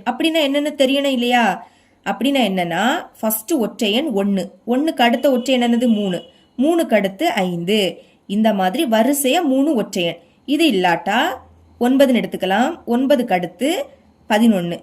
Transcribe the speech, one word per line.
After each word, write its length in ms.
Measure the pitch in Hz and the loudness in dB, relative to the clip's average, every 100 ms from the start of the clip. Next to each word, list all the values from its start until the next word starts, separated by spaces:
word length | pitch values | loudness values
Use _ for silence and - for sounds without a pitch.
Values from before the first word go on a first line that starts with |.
| - | -6
அப்படின்னா 360 | 247 320 320 285 | -2 0 0 0
என்னன்னு 260 | 285 294 294 | 0 -2 0
தெரியணும் 380 | 262 277 277 262 | 2 2 0 0
இல்லையா? 500 | 240 247 214 175 - _ _ _ 185 | 0 2 2 -2 -8 _ _ _ -8
அப்படின்னா 360 | 190 254 277 208 | -2 0 0 0
என்னன்னா, 340 | 190 175 165 226 339 - - | 0 -2 0 0 -2 -6 -6
ஃபர்ஸ்ட் 340 | 220 226 - | -4 -4 -2
ஒற்றை 400 | 320 214 - 214 | -2 -2 -2 -2
எண் 160 | 214 311 196 | 0 -2 -2
ஒண்ணு. 340 | 202 196 - - - | 0 -2 -4 -8 -4
ஒண்ணுக்கு 340 | 254 320 320 | -2 -2 0
அடுத்த 300 | 240 233 294 | 0 2 0
ஒற்றை 280 | 247 247 254 | 0 0 0
எண் 140 | 240 | 2
என்னது? 140 | 233 247 | 2 2
மூணு. 360 | 208 202 170 - _ _ - | 0 -2 -4 -8 _ _ -2
மூணுக்கு 360 | 285 339 - | 0 0 0
அடுத்து 360 | 214 190 190 330 | 0 0 -2 -2
ஐந்து. 720 | 214 180 170 175 214 185 - - _ - | -2 -2 -4 -2 0 -2 -4 -16 _ -6
இந்த 260 | 202 220 | 0 0
மாதிரி 320 | 196 185 233 302 | 2 0 -2 0
வரிசையா 580 | 220 240 285 254 320 | 2 2 0 0 0
மூணு 320 | 311 262 285 262 | 2 2 2 0
ஒற்றை 280 | 196 190 | -2 -2
எண். 140 | 170 160 _ _ - | -4 -6 _ _ -4
இது 260 | 294 330 | 0 2
இல்லாட்டா 480 | 190 180 170 190 220 330 508 - - _ - | 2 0 0 0 -2 -2 -4 -12 -20 _ -4
ஒன்பதுன்னு 400 | 240 269 262 233 | 0 4 4 2
எடுத்துக்கலாம். 540 | 180 190 185 196 269 349 - | -2 -4 0 0 0 -4 -4
ஒன்பதுக்கு 440 | 240 269 285 - | 0 2 2 2
அடுத்து 540 | 180 175 - 269 392 571 - _ _ - | -2 -2 -4 -2 -2 -6 -14 _ _ -2
பதினொன்னு. 500 | 214 233 196 170 170 | 2 4 4 0 -6